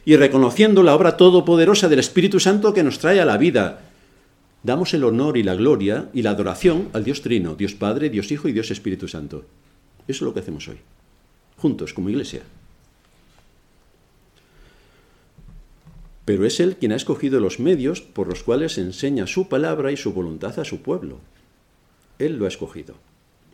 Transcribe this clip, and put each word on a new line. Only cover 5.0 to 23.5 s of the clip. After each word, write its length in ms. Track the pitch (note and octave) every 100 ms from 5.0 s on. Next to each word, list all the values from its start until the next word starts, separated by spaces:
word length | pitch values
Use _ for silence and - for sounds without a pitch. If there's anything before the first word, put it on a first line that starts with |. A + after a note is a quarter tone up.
honor 320 | B2+ A2+ D3 B2+
y 80 |
la 100 | G2+
gloria 540 | F#2 B2 C3 G2 A2+ -
y 100 | C3
la 80 | A2
adoración 580 | G#2 F#2+ - F3+ E3 G3+
al 120 | A2
Dios 180 | G#2 C#3
Trino, 320 | A#2+ A#2 E2+
Dios 200 | D#2 G2
Padre, 360 | - G#2 A#2+ D3+
Dios 220 | G#2+ G2
Hijo 160 | D3 D#3
y 40 |
Dios 200 | A2 G#2+
Espíritu 340 | G2+ G#2+ F#2 F#2
Santo. 380 | E2 C#2+ D2+ - _ _ _ _ _ -
Eso 160 | C3+
es 40 | C3+
lo 60 |
que 60 | G#2
hacemos 260 | - D2+ -
hoy, 100 | - _ _ _ _ _ _ _ _
juntos 360 | D#3 A#2 D#2
como 160 | - F#2
iglesia. 340 | A#2+ B2 - - - - _ _ _ _ _ _ _ _ _ _ _ _ _ _ _ _ _ _ _ _ _ _ _ _ _ _ _ - - - _ _ - - -
Pero 200 | - G2
es 140 | G#2+ -
Él 180 | F3 F#3
quien 140 | A#2
ha 60 | A2
escogido 420 | - D3+ C#3 C3
los 220 | G2 -
medios 400 | C3+ F3 B2+ F3+
por 260 | - - F2+
los 160 | F2
cuales 360 | - B2 D#3+ -
enseña 500 | F2+ F#2 C#3+ C#3 G2
su 200 | - F#3+
palabra 440 | C3 D#3+ D#3 C3+
y 40 | C#3
su 160 | A2
voluntad 460 | F#2 E2+ D#2 G2 A#2
a 60 |
su 180 | D#3 F2
pueblo. 360 | - F3 D#2 B1+ - _ _ _ _ _ _ _ _ -
Él 180 | D3+ D3+
lo 100 | G2
ha 20 |
escogido. 480 | - D#2+ E2 D2 - _ _ _ _ _